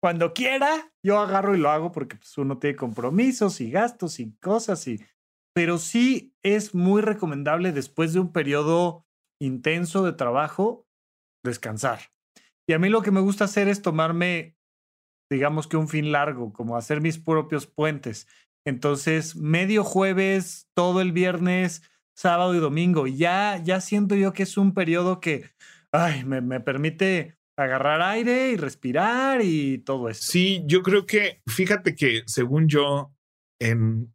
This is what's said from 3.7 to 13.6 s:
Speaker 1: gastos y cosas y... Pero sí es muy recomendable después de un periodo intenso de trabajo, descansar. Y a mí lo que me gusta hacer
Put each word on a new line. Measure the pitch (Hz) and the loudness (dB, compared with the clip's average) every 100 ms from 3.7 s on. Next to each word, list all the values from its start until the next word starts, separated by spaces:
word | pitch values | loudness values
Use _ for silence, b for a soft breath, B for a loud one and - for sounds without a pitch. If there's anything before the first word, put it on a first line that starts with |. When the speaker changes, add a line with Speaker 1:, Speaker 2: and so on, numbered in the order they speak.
Speaker 1:
gastos | 165 240 - 175 - | 0 -2 -2 -8 -8
y | 113 - | -12 -10
cosas | 180 226 226 175 - | -2 -2 0 -4 -6
y... | 107 B _ _ _ _ | -10 B _ _ _ _
Pero | 175 170 170 | -2 0 0
sí | 165 233 247 254 - _ | -2 2 2 2 -4 _
es | 196 208 208 | 0 0 0
muy | 180 180 208 | 0 4 4
recomendable | 214 208 170 143 143 160 185 | 2 0 -4 -2 0 0 0
después | 143 127 - 165 | -2 -4 -2 0
de | 180 | 2
un | 180 | 0
periodo | 165 143 143 151 170 175 165 _ _ _ _ | -2 0 0 2 2 2 -2 _ _ _ _
intenso | 135 127 151 165 170 196 | -6 -2 -2 -2 -2 0
de | 180 | 0
trabajo, | 165 123 131 151 - 214 240 _ _ _ _ _ _ | 0 0 0 -2 0 -2 -2 _ _ _ _ _ _
descansar. | 127 117 113 107 131 113 - _ _ b b _ - | -8 -6 -8 -4 -4 -4 -10 _ _ b b _ -2
Y | |
a | 160 | 2
mí | 190 | 4
lo | 220 | 2
que | 208 | 2
me | 190 | 2
gusta | 196 196 | 2 2
hacer | 202 208 | 0 2